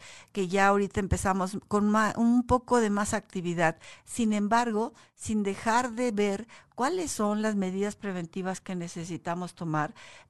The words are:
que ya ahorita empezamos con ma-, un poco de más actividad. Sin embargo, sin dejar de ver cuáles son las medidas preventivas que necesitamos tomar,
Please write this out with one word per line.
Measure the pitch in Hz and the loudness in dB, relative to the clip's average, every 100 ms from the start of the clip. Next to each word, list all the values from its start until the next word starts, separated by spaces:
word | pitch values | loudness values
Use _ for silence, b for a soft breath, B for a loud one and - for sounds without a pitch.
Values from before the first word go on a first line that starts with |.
| B B B | B B B
que | 208 180 | -4 0
ya | 196 196 | 4 4
ahorita | 202 196 214 | 4 2 -2
empezamos | 190 - 202 190 185 196 - | 0 0 0 0 -2 -6 -2
con | 208 208 | 2 4
ma-, | 214 208 - | 4 2 2
un | 233 247 | 4 4
poco | 240 247 247 247 | 4 2 4 4
de | 214 | 4
más | 202 208 | 2 0
actividad. | 214 - 190 175 170 165 170 B B - | -2 -4 -6 -2 2 2 0 B B -8
Sin | - 220 | -2 0
embargo, | 208 208 233 240 214 226 - B | 2 2 2 2 -2 -4 -8 B
sin | - - 214 | -12 -4 -2
dejar | 196 202 233 233 247 | -2 -2 0 0 0
de | 226 247 | -2 -2
ver | 202 208 196 233 B B - | 0 0 -2 -8 B B -4
cuáles | 262 370 311 | -2 -2 -4
son | - 208 208 | -2 -2 0
las | 220 202 | -2 -2
medidas | 185 190 208 - | -2 -2 -4 -4
preventivas | 202 180 165 190 185 185 | -6 -6 -6 -6 -6 -6
que | - 185 | -8 -8
necesitamos | 170 175 170 165 175 175 175 - | -8 -10 -8 -8 -6 -6 -8 -8
tomar, | 170 151 147 - B B | -4 -2 -2 -6 B B